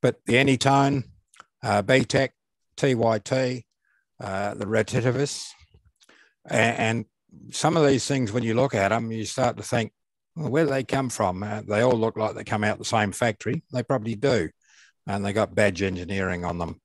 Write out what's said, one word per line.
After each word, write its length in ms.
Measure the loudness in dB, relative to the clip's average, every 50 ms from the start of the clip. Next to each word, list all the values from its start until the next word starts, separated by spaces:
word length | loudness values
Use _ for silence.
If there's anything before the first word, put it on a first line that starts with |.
| 2
But 180 | 0 0 _ _
the 100 | 2 4
Anytone, 680 | 4 6 4 4 4 4 4 4 6 4 4 2 0 -4 -6 -14 _ _ _ _ _ -20 _ _ _ -2
uh, 180 | 0 2 2 4
B 220 | 4 4 4 4
tech, 300 | 2 0 0 0 0 _ _ _ _ _ _ _ _ _
T 180 | -2 0 0 2
Y 240 | 2 2 0 0 0
T, 480 | -2 -2 -2 0 0 -2 -4 -6 -10 _ _ _ _ _ _ _ _ _ _ _
uh, 340 | -10 -8 -6 -4 -4 -6 -6
the 120 | -6 -6
Retitivis, 800 | -2 0 0 0 0 -2 -2 0 0 0 0 -2 -4 -4 -10 -12 -14 -18 _ -20 _ _ -20 _ _ _ _ _ _ -20 _ _ _ _ _ _ -2
a-, 40 | 0
and 520 | 2 2 2 2 0 0 0 0 -2 -4 _ _ _ _ _ -20 -20 -20 -12
some 260 | -8 0 0 2 4
of 100 | 6 4
these 200 | 4 4 2 2
things, 260 | -2 -2 0 0 0 -2
when 100 | -2 -2
you 120 | 0 2
look 200 | 2 2 2 2
at 180 | 2 2 2 2
'em, 200 | 0 -2 -4 -6
you 120 | -6 -8
start 300 | -8 -4 -2 -2 -2 -2 -4
to 40 | -8
think, 300 | -4 -2 -2 -2 -2 _ _ _ _ _ _ _ _ _
"Well, 140 | -10 -6 -2
where 160 | 0 0 2
do 60 | 2
they 140 | 0 -2 -2
come 260 | -2 -2 -2 -2 -4
from?" 320 | -2 -2 -2 -2 -2 -2 -6
Uh, 200 | -6 -8 -8 -4
they 160 | -2 0 2 4
all 160 | 4 4 2
look 180 | 0 -2 -2
like 180 | -2 -4 -4 -4
they 100 | -6 -6
come 200 | -4 -2 0 0
out 140 | 0 -2 -2
the 60 | -4
same 280 | -2 0 0 0 0 0
factory. 500 | 0 -2 -2 -2 _ -6 -6 -6 -6 -6 _ -6
They 100 | -6 -2
probably 320 | _ -2 -2 -2 -4 -6
do. 360 | -2 0 2 2 2 0 -2 _ _ _ _ _ _ -20 _ _ _ _
And 180 | -6 -4 -4 -2
they 80 | -2 0
got 220 | 0 0 0 2
badge 280 | 2 2 2 2 0 -2
engineering 640 | -2 -2 -4 -8 -6 -4 -4 -2 -2 -2 -4 -4
on 140 | -4 -4 -4
them. 220 | -6 -6 -8 -12 _